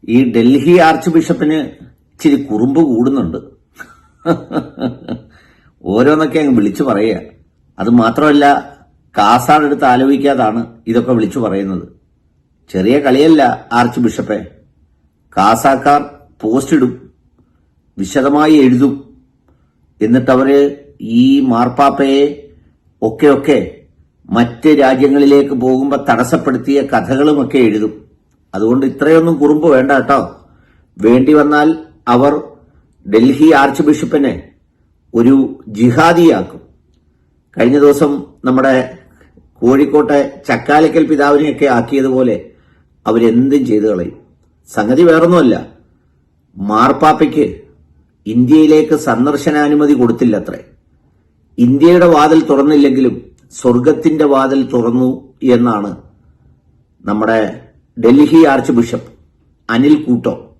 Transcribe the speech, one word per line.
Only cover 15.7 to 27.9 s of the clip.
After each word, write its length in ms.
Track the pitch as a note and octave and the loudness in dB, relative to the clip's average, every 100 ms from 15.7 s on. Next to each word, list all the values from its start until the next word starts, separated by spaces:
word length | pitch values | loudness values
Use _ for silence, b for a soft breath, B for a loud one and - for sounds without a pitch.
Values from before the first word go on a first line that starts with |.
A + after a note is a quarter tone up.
| C3+ C#3+ C#3+ - - _ _ | 0 0 0 -2 -18 _ _
പോസ്റ്റ് 340 | A2 B2 - D#3 | -4 -4 -2 -2
ഇടും, 360 | B2 - - _ _ _ _ _ _ _ _ - | -2 -6 -20 _ _ _ _ _ _ _ _ -12
വിശദമായി 560 | F#2+ C#3+ C3 D3 D#3 | -6 -2 0 0 2
എഴുതും. 640 | D#3 C3 A#2+ C#3 - - _ _ _ _ _ _ _ _ _ | 4 4 2 0 -4 -14 _ _ _ _ _ _ _ _ _
എന്നിട്ടവര് 720 | A2 B2+ B2 B2+ C3 C#3+ C#3+ - - _ | -2 0 0 0 2 2 0 -4 -20 _
ഈ 380 | A2 A#2 C3 C#3 | -4 0 2 2
മാർപ്പാപ്പയെ 1120 | C3 A#2 B2 B2 C#3 C3+ C#3 C#3 C#3+ - - _ _ _ _ _ | 0 -2 -2 0 0 0 0 0 0 -4 -18 _ _ _ _ _
ഒക്കെയൊക്കെ 800 | A2 G#2+ D3+ C3 - C3 - - _ _ _ _ _ | -8 0 2 2 0 -2 -2 -14 _ _ _ _ _
മറ്റ് 500 | - A#2+ - D#3 C#3+ | -2 -2 0 2 2
രാജ്യങ്ങളിലേക്ക് 760 | C3+ C3 C#3 C#3 C#3 C#3+ C#3 | 2 2 2 2 4 4 2
പോകുമ്പോ 520 | C3 B2+ C3 C#3 C#3 - | -2 -2 -2 -2 -4 -2
തടസ്സപ്പെടുത്തിയ 720 | A#2 B2 C3+ C#3 B2+ C3 C#3 | -2 -2 -2 -2 -6 -2 -2
കഥകളുമൊക്കെ 760 | C3 A#2 F#2 C3+ D3 D3 B2+ C3+ | 0 -4 -2 -2 0 0 -2 0
എഴുതും. 480 | A#2 G#2+ G#2+ | 0 0 -4